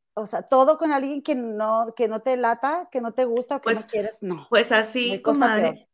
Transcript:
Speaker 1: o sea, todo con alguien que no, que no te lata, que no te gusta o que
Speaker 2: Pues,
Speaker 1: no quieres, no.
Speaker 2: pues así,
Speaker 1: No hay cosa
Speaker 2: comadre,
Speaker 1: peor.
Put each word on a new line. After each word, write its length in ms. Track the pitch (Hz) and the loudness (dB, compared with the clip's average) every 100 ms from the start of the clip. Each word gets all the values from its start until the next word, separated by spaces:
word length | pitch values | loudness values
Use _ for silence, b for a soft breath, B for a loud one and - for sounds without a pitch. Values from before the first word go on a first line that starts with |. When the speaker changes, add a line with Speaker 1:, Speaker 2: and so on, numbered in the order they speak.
| _ | _
Speaker 1:
o 140 | - 208 | -10 -8
sea, 160 | - | -8
todo 340 | - 262 269 311 | 2 4 4 4
con 140 | 320 | 0
alguien 320 | 277 269 285 | 0 -2 -4
que 100 | 285 | -4
no, 600 | 262 233 214 214 226 226 226 | -4 -4 -4 -2 0 -2 -2
que 100 | 220 | -2
no 140 | 220 | -2
te 160 | 262 254 | -2 0
lata, 500 | 240 233 269 330 349 | 0 0 -2 -2 -6
que 100 | 262 | -6
no 120 | 233 | -4
te 120 | 226 254 | -2 0
gusta 300 | 233 247 277 | 0 -2 -4
o 60 | |
que 40 | 226 | -2
Speaker 2:
Pues, 160 | 220 | -2
Speaker 1:
no 60 | 214 | -2
quieres, 300 | 220 208 - | -4 -4 -6
no. 260 | 196 165 - | -8 -8 0
Speaker 2:
pues 240 | 226 233 | 2 4
así, 360 | 220 220 254 240 | 2 2 -2 -2
Speaker 1:
No 60 | |
hay 80 | - | -2
cosa 100 | 226 | 0
Speaker 2:
comadre, 380 | 285 240 214 165 | 2 4 4 0
Speaker 1:
peor. 160 | - _ | -2 _